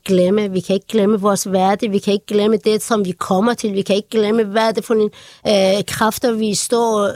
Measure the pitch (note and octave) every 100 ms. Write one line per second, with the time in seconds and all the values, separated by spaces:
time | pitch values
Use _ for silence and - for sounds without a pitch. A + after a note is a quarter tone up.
0 | - F#3 F3+ G#3 G#3 F#3 - F#3+ - A3
1 | G3 G#3+ G3+ G3 G#3 F#3+ F#3 G3+ A#3 G3
2 | G3+ G3+ - G3+ G#3 A3 - G#3+ - A3+
3 | F#3 F#3 - F#3 A3+ A#3 A3 G3 F#3+ G3
4 | G#3+ A3 G#3 A3+ G#3+ G3+ A3+ A3+ G3+ A3+
5 | G#3+ - - - - G#3 F#3+ G3+ F#3 -
6 | A3+ - B3+ A3+ A3 G3+ - A#3 A#3 G#3+
7 | G3+